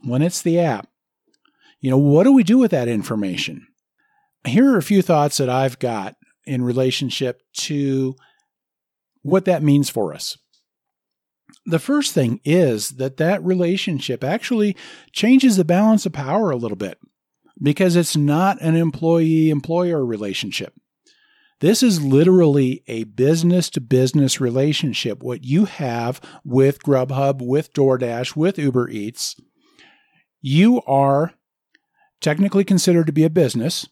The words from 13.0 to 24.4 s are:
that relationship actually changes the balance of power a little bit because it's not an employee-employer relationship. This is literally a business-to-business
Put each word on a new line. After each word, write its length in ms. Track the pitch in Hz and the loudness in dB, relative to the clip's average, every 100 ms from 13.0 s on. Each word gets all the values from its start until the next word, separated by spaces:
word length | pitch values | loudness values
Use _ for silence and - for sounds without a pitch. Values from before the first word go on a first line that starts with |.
| 135 135 | -8 -4
that 260 | 160 196 | -2 -2
relationship 800 | 175 185 175 196 - 143 - 120 | -2 -2 -2 -2 -4 -6 -6 -8
actually 520 | 131 214 - 233 208 - - - _ | -6 -6 -4 -2 -2 -4 -14 -20 _
changes 460 | - 220 262 262 190 | -2 4 4 6 2
the 60 | |
balance 420 | 165 180 220 220 185 | 2 2 4 2 0
of 60 | |
power 380 | 147 135 196 202 | -6 -4 -2 -2
a 60 | 127 | -4
little 200 | 117 95 | -6 -8
bit 220 | 98 - _ _ _ _ _ _ | -10 -12 _ _ _ _ _ _
because 320 | 143 143 185 | -2 2 2
it's 220 | 175 165 156 | 2 0 0
not 440 | 147 151 196 185 | 0 2 0 0
an 140 | 160 | 0
employee-employer 1300 | 165 165 135 165 165 160 160 156 143 147 170 175 160 | 0 0 -2 0 2 2 2 2 0 -2 -2 -2 -2
relationship. 720 | 123 107 101 95 101 - - _ _ _ _ _ _ _ _ _ | -2 -4 -6 -8 -8 -8 -10 _ _ _ _ _ _ _ _ _
This 220 | 156 226 | 0 2
is 180 | 247 170 | 2 2
literally 840 | 139 135 175 185 156 143 127 131 - | 2 4 6 6 6 4 0 -2 -8
a 160 | 113 | -10
business-to-business 1400 | 107 107 135 165 170 180 - - 117 127 127 151 135 - | -8 0 2 2 2 0 -2 -8 0 2 2 2 0 0